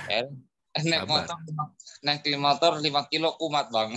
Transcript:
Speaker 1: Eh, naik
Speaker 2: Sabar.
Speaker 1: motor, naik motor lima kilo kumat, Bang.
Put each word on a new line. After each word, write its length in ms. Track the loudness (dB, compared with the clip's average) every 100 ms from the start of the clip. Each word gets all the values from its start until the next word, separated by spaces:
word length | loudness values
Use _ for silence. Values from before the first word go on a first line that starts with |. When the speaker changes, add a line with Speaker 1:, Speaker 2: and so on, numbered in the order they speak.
| -2
Speaker 1:
Eh, 240 | -2 -2 -8 -18 _ _ -4 0
naik 240 | 0 0
Speaker 2:
Sabar. 160 | -2 -2
Speaker 1:
motor, 120 | -8 -8 -8 -8 -12 -20 -4 -2
naik 160 | -2 -2 0
motor 340 | 2 6 4 4
lima 220 | 0 0 0
kilo 240 | 0 0 0
kumat, 320 | 0 0 0
Bang. 180 | 0 0